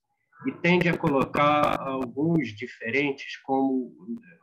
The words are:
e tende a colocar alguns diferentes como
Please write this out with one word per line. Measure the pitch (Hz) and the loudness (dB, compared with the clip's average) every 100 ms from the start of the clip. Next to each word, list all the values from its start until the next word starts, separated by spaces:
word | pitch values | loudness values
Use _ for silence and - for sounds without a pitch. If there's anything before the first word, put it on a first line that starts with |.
| _ _ _ - 135 | _ _ _ -10 -8
e | |
tende | - 170 175 175 | -2 2 4 4
a | 165 | 2
colocar | 165 135 - 147 147 147 147 - | 2 2 2 2 4 4 2 0
alguns | 135 131 123 123 160 170 117 | -4 -6 -6 -2 2 2 0
diferentes | 107 123 - 113 131 143 139 - - | -6 -12 -10 -4 0 0 -2 -10 -12
como | - 135 135 131 120 - 117 117 - - | -4 0 0 -2 -4 -12 -12 -12 -14 -20